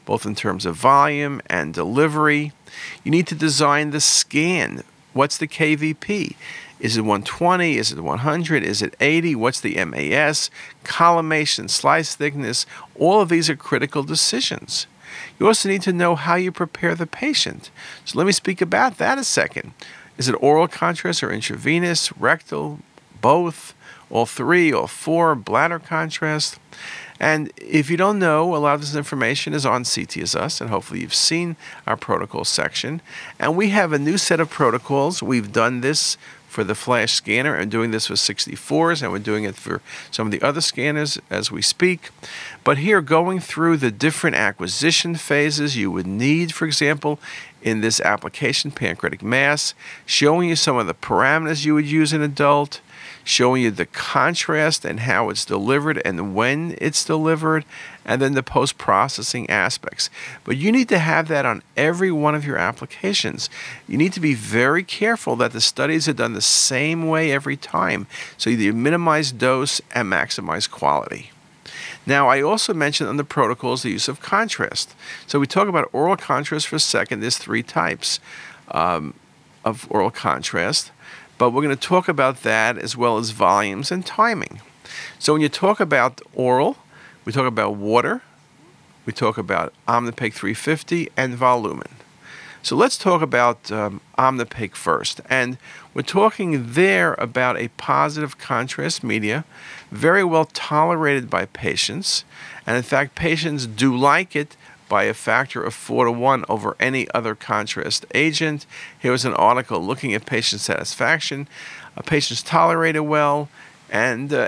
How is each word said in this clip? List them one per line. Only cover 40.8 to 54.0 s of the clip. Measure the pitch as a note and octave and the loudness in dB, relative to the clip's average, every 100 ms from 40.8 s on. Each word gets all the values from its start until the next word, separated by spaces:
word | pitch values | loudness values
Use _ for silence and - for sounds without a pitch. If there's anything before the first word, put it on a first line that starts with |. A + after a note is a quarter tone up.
| C#3 D3+ D3 - - | -2 -2 -4 -6 -6
as | F#2+ G2+ | -4 -4
we | - | -2
speak. | - - F3+ F3 - - - - - - | -2 2 0 0 -8 -18 -16 -14 -16 -6
But | C3 C#3 | 0 0
here, | F3 G3+ | 4 2
going | C#3+ D#3+ F3 F#3 | 4 4 4 -2
through | - - E3 D#3 | -4 0 2 2
the | B2+ | 2
different | G2+ D#3 - E3+ D#2+ | 0 0 2 0 2
acquisition | G2+ - F2+ G2 D3+ D#3+ E3+ E3 | 0 0 -4 0 2 2 0 -4
phases | - C#3+ D3+ D3 D3 B2+ | 0 2 2 0 -2 0
you | G2 | -2
would | F2+ F#2 | -2 -4
need, | G2+ C3 D#3+ E3+ | 0 2 2 0
for | - | -2
example, | D#3+ C#3+ D3 D3+ D3+ D3 - - - - | -2 2 2 2 -2 -4 -8 -16 -18 -6
in | - A2 | -2 0
this | A2+ - | 2 2
application, | F2 G2+ - - C3+ - D3 | 2 0 -2 -6 -2 -2 -4
pancreatic | - G2 F2 F2+ - | -4 -4 -2 -4 -4
mass, | G2+ B2+ C#3 D3 - - - - - | -2 2 2 0 -2 -8 -14 -16 -4
showing | - D3 E3 F3 | 2 4 4 2
you | D#3+ | 0
some | - B2+ | 2 2
of | F#2+ | 0
the | |
parameters | - - G2 C3 D#3 D#3+ D#3 D3 | -4 0 4 4 4 0 -2 2
you | |
would | D3+ D3 | 2 2
use | D#3 D3+ | 2 2
in | D#3 | 2
adult, | D3 C#3 C#3+ D3 D3 - - - - - - | 0 2 4 4 0 -8 -18 -20 -20 -12 -2
showing | - B2 C3 | 2 4 4
you | A#2 | 2
the | F#2 E2+ | 0 -4
contrast | - | -6